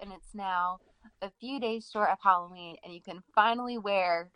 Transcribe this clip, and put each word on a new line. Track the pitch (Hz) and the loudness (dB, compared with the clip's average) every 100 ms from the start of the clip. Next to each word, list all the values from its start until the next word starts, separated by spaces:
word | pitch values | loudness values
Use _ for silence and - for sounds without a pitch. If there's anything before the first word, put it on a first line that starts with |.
and | 202 | -14
it's | 185 - | -14 -14
now | 208 196 180 180 185 _ _ 220 - | -8 -2 0 0 -2 _ _ -20 -12
a | 196 - | -12 -10
few | 240 269 | -8 -6
days | 226 226 - | -4 -6 -6
short | 214 196 | 0 2
of | 190 | 4
Halloween, | 196 180 175 180 175 170 | 4 4 0 -12 -16 -14
and | 180 | -16
you | 175 | -14
can | 190 175 - | -12 -14 0
finally | - 214 240 247 240 | 4 4 2 -2 -4
wear | 202 196 180 170 180 | 0 2 2 0 -2